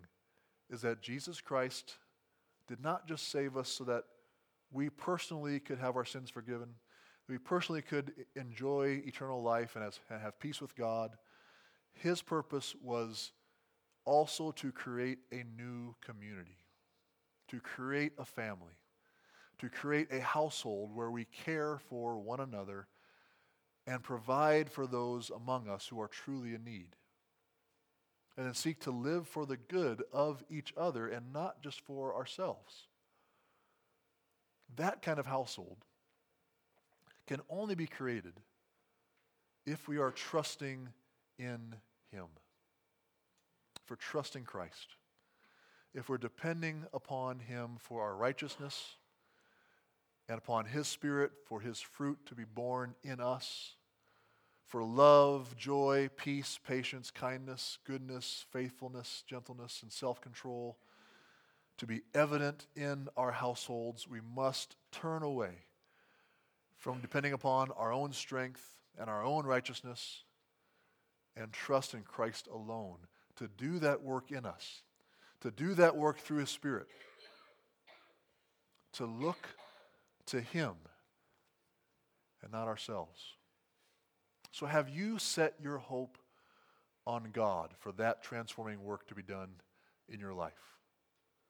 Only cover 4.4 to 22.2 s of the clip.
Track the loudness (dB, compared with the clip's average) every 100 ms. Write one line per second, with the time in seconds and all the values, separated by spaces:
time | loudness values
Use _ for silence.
4.4 | _ _ _ -2 -2 -2 0 0 -2 -4
5.4 | -2 -2 -2 -2 2 2 0 -4 -8 -8
6.4 | -6 -6 -6 -14 _ -20 -20 -18 -8 -6
7.4 | 2 2 2 -2 0 0 0 -4 -10 -10
8.4 | -8 -4 2 4 4 2 -2 -6 -4 0
9.4 | 4 4 2 -4 -6 -8 -10 -8 -8 -6
10.4 | -6 -6 -8 -2 0 0 -2 -6 _ -20
11.4 | -20 -20 -20 _ _ -2 0 0 0 -2
12.4 | 0 -2 -4 -6 -2 0 0 -4 -8 -12
13.4 | _ _ _ _ _ _ 6 6 6 2
14.4 | -4 -4 -4 -4 -4 -2 -2 -2 -8 -10
15.4 | -10 -10 -8 -8 -8 -12 -14 -12 -12 -12
16.4 | -14 -18 _ _ _ _ _ _ _ _
17.4 | -12 -10 -8 -4 2 2 2 0 -8 -4
18.4 | -4 -6 -10 -20 _ _ _ _ _ -20
19.4 | -20 -10 -8 -4 2 4 4 0 2 4
20.4 | 2 0 -4 -4 -4 -4 -2 -2 -6 -8
21.4 | -2 0 0 -2 -6 -4 -2 -2